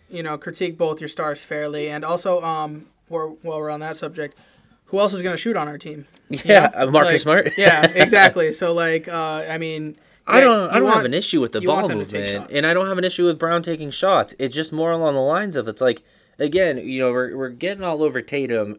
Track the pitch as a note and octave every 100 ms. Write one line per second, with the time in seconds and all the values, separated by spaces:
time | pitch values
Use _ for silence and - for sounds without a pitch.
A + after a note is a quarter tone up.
0 | _ F3 D#3+ D3 E3+ D#3+ F3 E3 D#3+ D#3
1 | D#3 - D3+ C#3+ - D3+ D3+ D3 D3+ D3+
2 | D#3 F3 F#3+ F3+ E3 D#3 D#3 D3+ - _
3 | _ E3 D#3 D#3 E3 D3+ D3+ D3+ D#3 D#3
4 | D#3+ F3 C#3+ _ _ _ _ _ - G3
5 | G#3 F#3+ F#3 E3 A#3 F#3+ D3 D3 D#3 D3+
6 | - _ - C#3 - G3+ D3 - C3+ D3+
7 | E3 D#3 D3+ F#3 D3 - G3 D#3 D#3 F3+
8 | - G#3 F#3+ F3+ D#3 D#3 F3 E3+ E3 D#3+
9 | F3 E3+ D#3 D#3 D#3 D#3+ D#3+ D#3 D3+ -
10 | _ _ - A#3+ C4 G#3+ F3 G#3+ G#3 A3
11 | B2 D#3+ - D#3+ A#2 A2 A#2+ E3+ G3 G#2
12 | G2+ G#2 G2+ G2+ - C#3+ D#3 F3+ F#3+ F#3
13 | F3+ F3+ F3 D#3 E3 E3+ F3 D#3 D3 -
14 | F#3+ D#3+ G#2 - C3+ C#3 D#3+ D#3 E3 E3
15 | D#3+ C3+ C3+ F3 G#3 D3 A2 G#2 B2+ A2+
16 | _ _ _ - D3 F3+ F3 B2+ C3 C3
17 | B2+ B2 B2+ C3+ C3 A#2+ F3 G3 F3+ D#3
18 | D3+ B2+ - C#3+ B2+ A2+ G#2